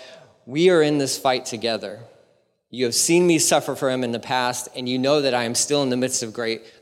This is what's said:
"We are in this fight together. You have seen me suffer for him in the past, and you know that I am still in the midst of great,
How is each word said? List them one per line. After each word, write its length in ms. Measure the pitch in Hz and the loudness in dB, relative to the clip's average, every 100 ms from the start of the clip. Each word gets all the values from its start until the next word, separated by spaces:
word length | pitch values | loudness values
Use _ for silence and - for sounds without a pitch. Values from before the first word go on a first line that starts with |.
| - - - _ - | -20 -20 -20 _ -8
"We 220 | 139 180 | 2 6
are 120 | 175 | 6
in 160 | 151 147 | 4 2
this 180 | 135 - | 0 0
fight 300 | 135 127 - | 0 0 -4
together. 540 | 113 113 110 101 107 120 _ _ _ _ _ _ | -6 -4 -4 -6 -12 -18 _ _ _ _ _ _
You 180 | 123 120 | -4 -2
have 80 | |
seen 300 | 117 - 170 | 0 2 4
me 140 | 180 160 | 4 4
suffer 380 | - 156 147 131 | 2 2 0 -2
for 120 | 139 | -2
him 140 | 127 | -2
in 80 | 120 | -2
the 80 | 117 | -4
past, 500 | - 127 123 123 - | -4 -2 -2 -4 -10
and 140 | - 123 | -10 -4
you 100 | 127 | -2
know 220 | 131 151 | 2 2
that 120 | 139 | 2
I 120 | 123 | 0
am 100 | 117 | -2
still 300 | 117 - 147 | -2 0 0
in 60 | 135 | 0
the 60 | 123 | 0
midst 280 | 127 - | -2 -4
of 80 | 117 | -6
great, 300 | 110 113 113 - - | -6 -6 -6 -10 -14